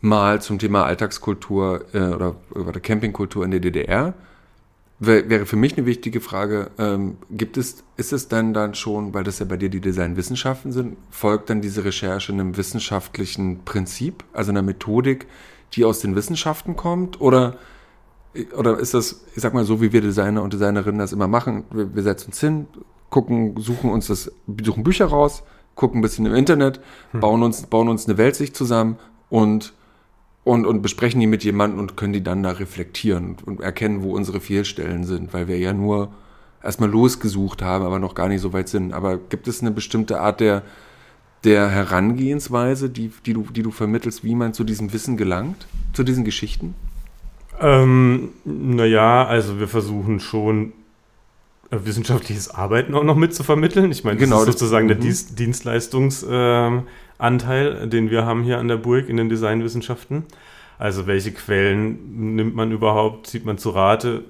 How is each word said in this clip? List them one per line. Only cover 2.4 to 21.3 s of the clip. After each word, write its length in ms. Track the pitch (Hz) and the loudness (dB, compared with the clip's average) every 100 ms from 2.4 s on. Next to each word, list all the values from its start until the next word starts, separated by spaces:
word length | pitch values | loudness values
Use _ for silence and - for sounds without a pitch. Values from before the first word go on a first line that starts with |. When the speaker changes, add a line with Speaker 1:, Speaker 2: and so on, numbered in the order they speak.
| - | -12
Speaker 1:
oder 260 | - 87 90 | -10 -8 -8
Campingkultur 680 | - 107 110 95 98 104 92 | -2 -2 -2 -4 -6 -4 -2
in 60 | |
der 80 | 92 | 0
D 100 | 90 | 0
D 120 | 78 | -2
R? 300 | - 98 156 185 - _ _ _ _ _ _ _ | 0 0 0 -6 -16 _ _ _ _ _ _ _
Wär-, 300 | 107 110 98 | 4 4 6
wäre 160 | 110 101 | 0 2
für 100 | 107 | 2
mich 220 | 131 147 | 2 2
eine 80 | 123 | 0
wichtige 340 | 120 - 117 | -2 -4 -8
Frage, 500 | - 95 104 104 98 - | -6 -6 -4 -4 -6 -4
ähm, 400 | 107 101 98 92 - | -2 -2 -4 -8 -14
gibt 280 | 107 110 - | -6 -6 -4
es, 260 | 123 - - - | -8 -10 -20 -12
ist 140 | 120 | -6
es 140 | 143 127 | -6 -2
denn 260 | 113 113 | -2 0
dann 200 | 107 107 | 0 -2
schon, 400 | 101 - 104 104 | -4 -6 -4 -4
weil 100 | 101 | -6
das 160 | 98 95 | -6 -6
ja 60 | 95 | -6
bei 120 | 92 | -4
dir 120 | 98 | -4
die 100 | 95 | -2
Designwissenschaften 920 | 98 92 87 87 87 127 131 131 139 | -4 -2 -2 -4 -6 -4 -4 -6 -6
sind, 260 | 127 120 - - | -6 -6 -8 -18
folgt 400 | - 107 107 - | -4 0 0 0
dann 120 | 110 | -4
diese 240 | 101 98 98 | -2 -4 -4
Recherche 480 | 95 98 98 - | -4 -4 -4 -4
einem 240 | 98 95 90 | -4 -4 -4
wissenschaftlichen 1040 | 95 117 - 101 - - 95 - 95 90 | -4 -6 -4 -6 -6 -8 -8 -4 -4 -4
Prinzip, 600 | - 104 92 - 135 180 - | -6 -4 -4 -4 -8 -8 -14
also 180 | - 104 | -6 -2
einer 100 | 101 | 0
Methodik, 680 | 98 95 - 110 135 131 - - - - _ | -2 -4 -2 0 2 -2 -6 -20 -20 -20 _
die 120 | - 113 | 2 2
aus 140 | 113 | 2
den 160 | 101 95 | 0 -2
Wissenschaften 600 | 107 165 - 156 - 175 | -2 -4 -4 -6 -6 -4
kommt? 440 | 175 175 180 - | -2 -2 -4 0
Oder, 340 | 139 127 123 123 - - - _ _ _ - - 113 - | 4 6 4 -2 -18 -20 -20 _ _ _ -20 -12 -12 0
oder 220 | 117 110 | 2 2
ist 160 | 123 | 2
das, 320 | 123 113 - - - | 0 -2 -8 -16 -4
ich 60 | |
sag 120 | 113 | -2
mal, 100 | 123 107 | 0 2
so 160 | 110 | 2
wie 100 | 113 | 4
wir 80 | 113 | 4
Designer 420 | 107 101 101 107 | 4 2 2 0
und 100 | 98 | -2
Designerinnen 460 | 98 101 104 98 104 | 0 0 0 0 -2
das 120 | 98 | -4
immer 140 | 101 | -2
machen, 360 | 98 | 0